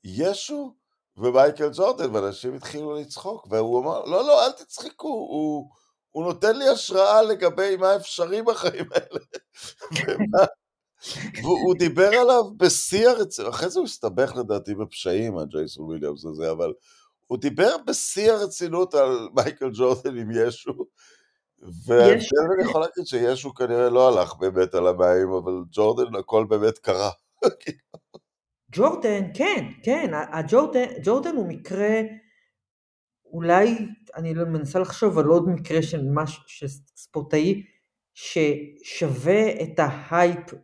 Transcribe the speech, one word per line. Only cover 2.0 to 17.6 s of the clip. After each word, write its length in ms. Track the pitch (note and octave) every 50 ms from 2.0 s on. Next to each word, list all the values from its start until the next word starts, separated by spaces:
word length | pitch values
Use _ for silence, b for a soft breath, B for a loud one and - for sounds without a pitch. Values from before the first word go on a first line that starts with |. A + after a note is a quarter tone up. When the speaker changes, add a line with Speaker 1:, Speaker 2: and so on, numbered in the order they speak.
| F3 B2+ G#2+
Speaker 1:
ואנשים 380 | G#2+ G2 G2+ G2 - - B2 C3+
התחילו 420 | C3+ - - - D3 D3+ D3+ D3
לצחוק, 520 | D3 C#3+ C#3 - - - F#3+ A3 A3 _ F#2
והוא 300 | G#2 A2 A2 A#2 A#2+ B2
אמר, 260 | C3 D#3 - - -
"לא, 220 | - E3+ F#3+ B3+
לא, 180 | D4 D4 - -
אל 60 | C4+
תצחקו, 560 | C#4 - D#4 _ - - - D4 - _ -
הוא... 640 | D#4 C4+ A3 - - - D3+ D#3 D3+ D3+ D3 C#3+ - _ _ _ _ _ _ _ _
הוא 120 | _ D#3 E3
נותן 340 | F3 E3+ - F#3 G#3+ A3+
לי 120 | C4+ C#4 C4
השראה 520 | A#3 G#3+ - - F#3 F#3 G3 G3+ G#3 A3
לגבי 540 | A3 G#3+ G#3 - F#3 E3+ - F#3 F#3+ G3+ F#3+
מה 200 | F3+ F#3 F#3+ G3
אפשרי 460 | G3+ G3 - - - F3 E3+ F#3+ G#3+
בחיים 440 | A3+ A#3 A3 - F3 F3 - - E3 - -
האלה." 260 | - - - - - - _ - - _ _ B B B B B B B B
<laughs> 160 | D#3+ - -
ומה, 380 | - - - G#3 G#3+ G#3 F3 G3 - - _ _ _ _ _ _ _ _ B B B B B B B B - A#2+
והוא, 160 | D3+ F3+ - -
הוא 100 | F3+ F3+
דיבר 340 | F3 F3 E3 C3+ E3+ F#3+ G3+ G#3+ B3
עליו 220 | B3+ B3+ B3+ A#3+ A3 G3 G#3+
בשיא 520 | A3 F#3 F3+ - - - - F#3 G3+ A3+ B3
הרצ-, 400 | B3 A3+ G#3 - - - G#2 A2
אחרי 200 | A#2+ - D#3 F#3
זה 100 | - F#4
הוא 80 | E4+
הסתבך 480 | - - - - G#2+ F2+ G#2+ C3+ C3 -
לדעתי 400 | B2+ A#2+ G2+ G#2+ G2+ - G2+ G#2
בפשעים, 600 | F#2+ G#2+ F2 - - - F#2 F2 G2+ A2+ A2+ G2
הג'ייסון 480 | E2+ D2+ C#2+ D2+ D#2 D#2+ D#2 - C2+ D#2
וויליאמס 400 | D#2+ D#2+ D#2+ D2 D2 D2 C#2+ D#2
הזה, 260 | E2 D#2 D#2 E2 D#2+
אבל 220 | D#2+ D#2+ E2+ D#2 - b b b b b b b b b _
הוא 100 | _ -
דיבר 380 | - - C#3+ C#3+ C3